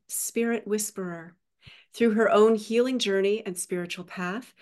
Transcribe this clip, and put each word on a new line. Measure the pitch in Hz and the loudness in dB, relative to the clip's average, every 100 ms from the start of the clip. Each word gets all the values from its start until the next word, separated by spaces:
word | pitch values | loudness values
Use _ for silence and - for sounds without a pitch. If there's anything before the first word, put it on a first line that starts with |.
| - | -10
spirit | - - 233 233 233 196 | -8 -4 -2 -2 -2 -2
whisperer. | 214 214 - 180 170 165 - _ _ - - _ | -4 -4 -8 -8 -10 -14 -20 _ _ -20 -20 _
Through | - 233 | 0 2
her | 214 214 | 4 4
own | 208 220 | 6 6
healing | 220 214 226 254 254 | 4 0 0 0 0
journey | 208 196 196 214 | 0 0 2 0
and | 208 175 | -4 -8
spiritual | - 180 175 185 175 | -6 -6 -6 -10 -12
path, | - 180 214 - _ | -8 -6 -6 -12 _